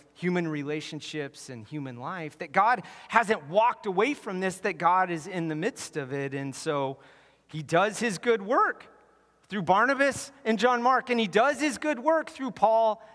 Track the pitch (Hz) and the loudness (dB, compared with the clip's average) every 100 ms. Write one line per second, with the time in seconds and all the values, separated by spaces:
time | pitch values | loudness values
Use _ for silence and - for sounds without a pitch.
0 | _ - 175 180 170 151 139 151 147 156 | _ -6 -2 0 0 -4 -6 -6 -8 -12
1 | - 151 139 - - 123 107 151 135 120 | -10 -8 -8 -10 -16 -14 -12 -10 -10 -10
2 | 135 185 156 - 170 143 214 247 - - | -10 -10 -10 -12 -4 2 4 2 -2 -16
3 | - 226 208 214 143 185 233 220 214 180 | 0 2 4 0 0 2 2 2 -4 0
4 | 240 285 - 185 190 180 214 160 175 180 | 0 0 -6 -4 -4 -4 -6 0 2 2
5 | 185 170 151 185 165 156 190 - - 151 | 2 -2 -6 -6 -4 -4 -4 -6 -10 -8
6 | 135 139 139 139 139 131 160 147 135 135 | -6 -6 -6 -6 -8 -8 -4 -2 -2 -6
7 | - - _ _ _ 156 139 165 202 196 | -14 -20 _ _ _ -12 0 2 2 0
8 | 233 175 247 226 196 285 415 - - - | -2 -2 0 0 2 2 2 0 -12 -20
9 | _ _ _ _ - 190 170 190 240 269 | _ _ _ _ -10 -4 2 4 4 4
10 | 277 - - - 220 220 240 247 240 262 | 2 0 -8 -8 -2 2 4 4 4 2
11 | - 240 220 196 262 262 294 214 302 262 | 2 0 2 4 4 2 -2 -2 -2 -2
12 | 294 320 311 - 262 - 208 226 226 208 | 2 2 0 -8 -10 2 4 6 4 0
13 | - | -6